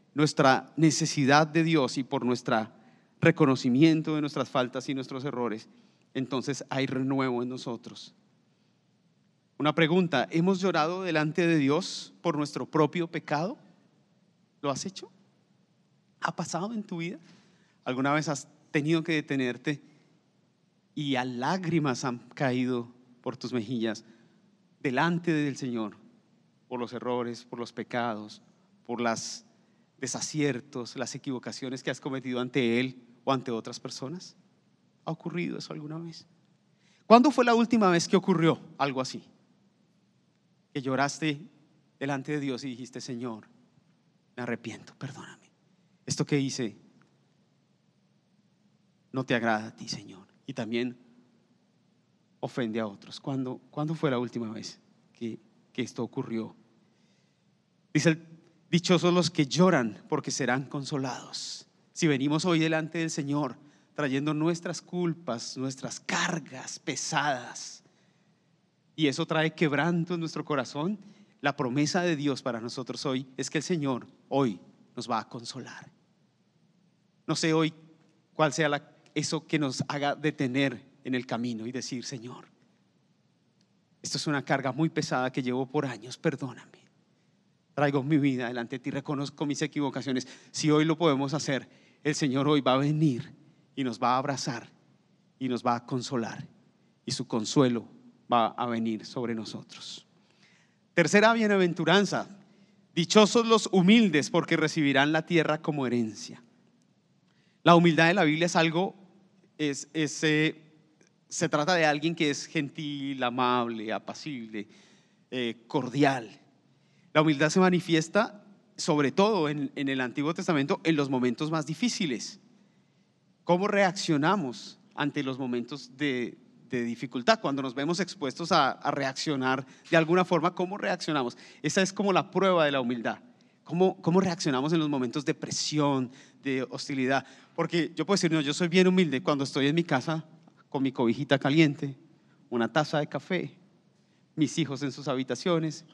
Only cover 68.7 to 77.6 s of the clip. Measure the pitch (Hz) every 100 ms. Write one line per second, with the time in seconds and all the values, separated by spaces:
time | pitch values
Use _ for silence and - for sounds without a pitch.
68.7 | _ _ - 151 131 160 160 160 160 160
69.7 | 139 160 175 165 175 160 156 143 147 117
70.7 | 143 165 208 - - - - 143 - 127
71.7 | 131 147 185 175 151 143 127 131 113 117
72.7 | 135 123 120 147 131 135 - 135 160 -
73.7 | 175 139 120 - - - 139 131 92 -
74.7 | _ _ - 113 113 - 123 117 127 120
75.7 | - - _ _ _ _ _ _ _ _
76.7 | _ _ _ _ _ - 156 165 160